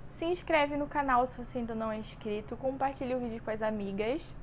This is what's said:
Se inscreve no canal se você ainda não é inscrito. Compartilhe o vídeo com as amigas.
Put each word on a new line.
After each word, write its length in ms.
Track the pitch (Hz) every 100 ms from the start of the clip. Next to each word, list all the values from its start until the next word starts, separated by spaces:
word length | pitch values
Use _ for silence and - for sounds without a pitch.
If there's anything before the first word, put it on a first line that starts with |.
| - -
Se 80 |
inscreve 520 | 330 359 - 320 294 285
no 100 | 285
canal 380 | 294 277 247
se 120 | 254 -
você 200 | 240 254
ainda 160 | 233
não 180 | 220 220
é 60 | 214
inscrito. 580 | 214 - 220 208 214 233
Compartilhe 580 | 262 269 269 277 247
o 40 | 254
vídeo 220 | 240 226
com 80 | 220
as 100 | 214
amigas. 720 | 220 214 196 196 214 302 - -